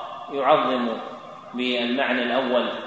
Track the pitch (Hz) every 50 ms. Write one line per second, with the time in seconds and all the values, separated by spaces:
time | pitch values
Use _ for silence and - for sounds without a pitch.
0 | - - - - - - 143 139 127 135 156 143 127 127 131 123 120 117 110 104
1 | - - - - - - - - - - - 120 123 127 123 120 120 120 123 139
2 | 135 120 123 123 120 120 120 131 131 123 123 120 117 110 - - -